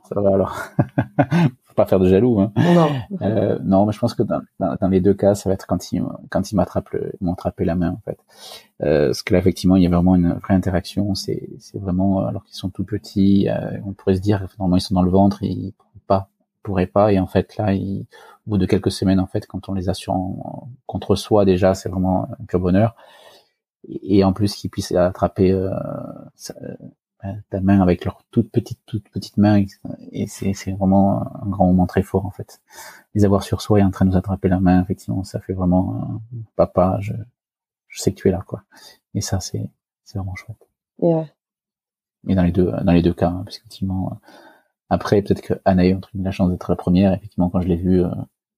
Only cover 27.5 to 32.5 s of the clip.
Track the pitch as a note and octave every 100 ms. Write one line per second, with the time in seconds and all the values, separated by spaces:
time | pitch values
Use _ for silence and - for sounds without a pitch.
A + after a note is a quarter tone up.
27.5 | G2 F#2+ G2+ F2+ E2+ - - _ - G2+
28.5 | - - - _ A2 - - - - G#2
29.5 | G#2 G2 - - - - F2+ G2+ - G2
30.5 | G2 - F#2+ F#2+ G2 G2 G#2+ - - G2+
31.5 | F#2 F#2 F#2 F2+ - F#2 F#2+ G2 - -